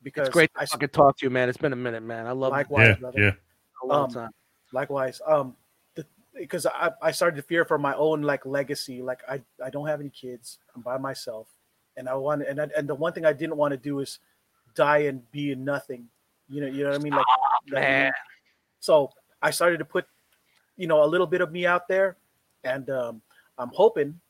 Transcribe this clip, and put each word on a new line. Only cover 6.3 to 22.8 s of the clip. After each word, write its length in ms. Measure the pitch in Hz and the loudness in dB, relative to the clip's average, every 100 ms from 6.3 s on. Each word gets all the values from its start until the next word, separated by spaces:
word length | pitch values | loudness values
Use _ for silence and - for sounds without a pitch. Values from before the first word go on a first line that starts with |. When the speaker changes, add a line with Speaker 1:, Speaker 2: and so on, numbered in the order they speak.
Speaker 1:
because 320 | 269 165 175 160 | -16 -8 -4 -2
I, 240 | 139 165 160 | 0 -4 0
I 80 | 160 | -4
started 240 | 147 175 147 | 2 0 0
to 60 | |
fear 220 | - 170 | -2 0
for 140 | 160 156 | 2 2
my 160 | 143 | 0
own, 280 | 131 156 156 | 0 2 2
like, 220 | 147 139 135 | 0 -2 -2
legacy. 560 | 139 139 143 - 123 | -4 -4 -6 -8 -10
Like, 180 | 127 127 - | -8 -8 -8
I, 140 | 135 120 _ | -10 _ _
I 60 | 160 | -10
don't 160 | 143 147 | -8 -6
have 140 | 151 | -6
any 100 | 143 | -6
kids. 480 | - 127 123 - - _ | -12 -14 -14 -16 -20 _
I'm 80 | - | -14
by 160 | 120 131 | -8 -6
myself, 500 | 139 - - 110 110 _ _ _ _ - | -6 -8 -10 -12 -14 _ _ _ _ -14
and 120 | 127 | -8
I 60 | |
want, 280 | 135 139 147 | -4 -2 -2
and 180 | 139 139 | -4 -4
I, 80 | 151 147 | -4 -4
and 120 | 147 | -4
the 60 | |
one 180 | 143 160 | -2 -4
thing 120 | 175 | 2
I 80 | 160 | 2
didn't 240 | 143 160 151 | 2 -4 0
wanna 200 | 147 139 | 0 0
do 240 | 143 139 | -6 -6
is 180 | 135 - _ _ _ _ _ | -6 -12 _ _ _ _ _
die 240 | - 147 147 | 0 4 4
and 300 | 147 135 120 | 2 -4 -12
be 200 | 147 143 | -8 -6
in 120 | 131 | -4
nothing. 440 | 135 139 - 123 117 _ _ _ _ | -4 -6 -6 -14 -14 _ _ _ _
You 120 | 139 | -8
know, 40 | 139 | -6
you 160 | 135 | -4
know 60 | 143 | -2
what 100 | 143 | -2
I 20 | |
mean? 120 | 147 | 0
Like, 120 | 143 - | 0 2
Speaker 2:
Stop, 360 | - - - - | 2 2 0 -2
Speaker 1:
like, 100 | 135 | 0
Speaker 2:
man. 300 | 139 135 135 131 - - _ _ _ _ | 2 2 2 -2 -12 -20 _ _ _ _
Speaker 1:
so 320 | - 156 135 _ _ _ | 4 4 4 _ _ _
I 80 | 151 | -2
started 280 | 147 175 170 | 2 2 2
to 60 | |
put, 220 | 156 185 - _ _ _ _ _ _ - | -2 -4 -4 _ _ _ _ _ _ -10
you 100 | 175 | 2
know, 180 | 156 | 6
a 20 | 151 | 6
little 200 | 175 175 | 4 2
bit 140 | 175 | 0
of 120 | 175 | -2
me 140 | 170 180 | 0 2
out 220 | 175 180 | 2 2
there, 280 | 190 190 180 _ _ _ _ | 0 0 -2 _ _ _ _
and, 240 | 131 135 | -6 -6